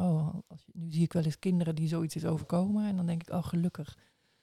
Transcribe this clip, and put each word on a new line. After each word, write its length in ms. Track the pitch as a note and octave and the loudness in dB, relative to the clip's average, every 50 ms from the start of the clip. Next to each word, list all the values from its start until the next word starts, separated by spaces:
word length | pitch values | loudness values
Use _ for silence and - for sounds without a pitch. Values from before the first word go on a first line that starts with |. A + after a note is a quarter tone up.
oh, 340 | F3+ F3+ D#3+ D#3 D3+ - - F3+ - | 2 4 4 4 2 0 -2 -6 -8
als 160 | - - - _ | -10 -18 -20 _
je, 80 | - - | -16 -12
nu 180 | F3 E3 E3 | -10 -6 -2
zie 100 | D#3 E3 | 2 2
ik 100 | E3+ - | 2 2
wel 100 | - E3+ D#3 | 2 2 0
eens 140 | D#3 D3 - | 0 0 0
kinderen 360 | - F#3+ F3+ F3 E3+ E3 D#3+ | 0 2 2 2 2 2 0
die 140 | D#3 D#3+ D#3 | 0 0 0
zoiets 280 | E3 E3 E3 D#3 - | 0 0 -2 -2 -2
is 80 | D#3+ D#3+ | -2 -2
overkomen. 640 | E3 D#3+ D#3+ - - E3+ F3 F#3 G3+ G#3 G#3+ G#3+ G#3 | -2 -2 -2 -2 0 0 2 2 2 0 0 0 0
En 80 | G3 | 0
dan 100 | F#3 F3 | 0 0
denk 160 | E3+ E3+ E3 | 0 -2 -2
ik, 80 | - - - | -4 -4 -4
oh, 100 | F3+ - | -4 -2
gelukkig. 540 | - - E3+ E3+ F3+ - - D3 - - _ _ _ _ _ _ _ _ _ | 0 0 0 0 0 -2 -4 -10 -12 -12 _ _ _ _ _ _ _ _ _